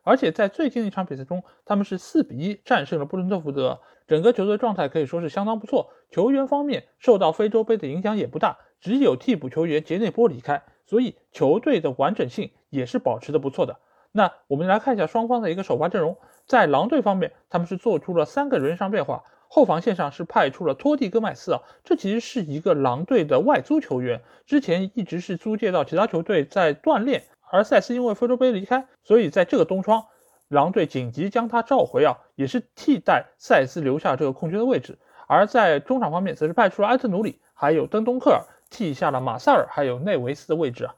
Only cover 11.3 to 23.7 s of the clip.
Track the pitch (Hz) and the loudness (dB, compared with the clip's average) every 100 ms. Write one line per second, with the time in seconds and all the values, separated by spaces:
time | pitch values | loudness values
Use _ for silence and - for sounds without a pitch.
11.3 | - 139 180 311 233 156 127 135 - 131 | -2 2 2 2 0 0 0 -2 0 -4
12.3 | 165 196 _ _ 139 123 254 - 113 - | -6 -10 _ _ -6 -4 -2 -2 -2 -2
13.3 | 151 139 135 139 - _ _ _ 208 190 | -2 -2 -4 -4 -6 _ _ _ 0 0
14.3 | - - 139 180 202 277 226 156 226 233 | -2 -6 -4 0 0 0 -2 0 -2 -2
15.3 | 240 208 170 190 123 160 196 156 185 _ | -2 -2 -4 -4 -2 -2 -2 -2 -4 _
16.3 | _ - 247 175 139 202 302 208 190 170 | _ 0 4 4 2 2 0 0 0 -2
17.3 | - _ 175 170 190 - 175 - 170 151 | -6 _ -4 -4 -4 -2 -2 0 -2 -2
18.3 | - 285 247 139 175 196 202 143 123 - | -2 -2 -2 -2 -4 -4 -4 -4 -6 -10
19.3 | _ _ - 226 165 202 185 147 - - | _ _ 4 6 6 2 -2 -4 -6 -4
20.3 | 233 156 135 170 135 285 294 214 226 220 | 0 2 0 -2 0 0 2 0 0 -2
21.3 | 135 - 135 - _ - 311 196 220 - | -4 -4 -4 -6 _ -2 -2 0 -2 -4
22.3 | 262 160 143 180 156 131 123 175 247 151 | -6 -6 -2 0 2 2 -2 0 0 2
23.3 | 131 208 269 - | 2 4 2 0